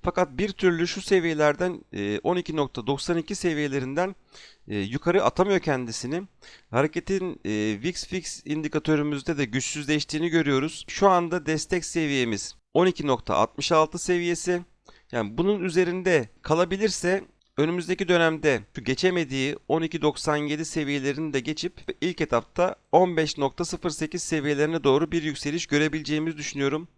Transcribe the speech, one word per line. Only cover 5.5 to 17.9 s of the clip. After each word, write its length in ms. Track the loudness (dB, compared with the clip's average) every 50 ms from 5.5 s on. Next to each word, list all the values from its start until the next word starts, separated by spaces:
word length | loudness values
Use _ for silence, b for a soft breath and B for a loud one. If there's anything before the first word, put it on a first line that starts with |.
| 2 0
kendisini. 640 | 2 0 -2 -2 -2 -6 -8 -8 -6 -6 -6 -6 -6 -10 _ _ B B B B B B
Hareketin, 720 | 0 2 2 2 0 -4 -4 -2 -2 -2 -2 -4 -8 -8 _
e, 340 | -4 -2 0 0 0 -2 -2 -4
vix 240 | -6 -6 -6 -10
fix 340 | -6 -8 -6 -6 -8 -12 -12 -6
indikatörümüzde 920 | -4 -4 -4 -4 -2 -2 -2 2 2 2 2 2 0 -4 -4 -4 -4 -2
de 80 | -2 -2
güçsüzleştiğini 840 | -2 -2 -4 -4 -4 -6 -6 -2 0 0 0 0 -2 -4 -2 -2 2
görüyoruz. 560 | 2 2 2 4 2 2 2 0 -6 -10 -14
Şu 220 | -12 -2 4 6 6
anda 360 | 6 6 4 2 -2 -4 -2
destek 400 | -2 -2 -2 -2 -2 -2 -4 -2
seviyemiz 680 | -2 -2 -2 0 0 2 0 2 0 0 -4 -6 -10 -14 _ _ _ _
on 120 | 4 4
iki 220 | 4 2 0 0
nokta 280 | 0 0 0 0 0 2
altmış 360 | 2 2 2 _ -6 -2 2
altı 280 | 4 4 4 2 0 -8
seviyesi. 640 | -2 0 0 0 2 -2 -2 -2 -2 -2 -2 -2 -2 _ _ _ _ b b b b b
Yani 260 | -4 -4 -4 -2 -2
bunun 260 | 0 2 2 2 0 0
üzerinde 680 | 0 2 2 2 2 0 -2 0 2 2 2 2 0 _ _
kalabilirse 840 | _ 0 2 2 4 2 2 0 0 0 0 0 0 0 0 0 -2 -8 _ _ _ _ _
önümüzdeki 500 | 0 0 2 0 -2 -2 -4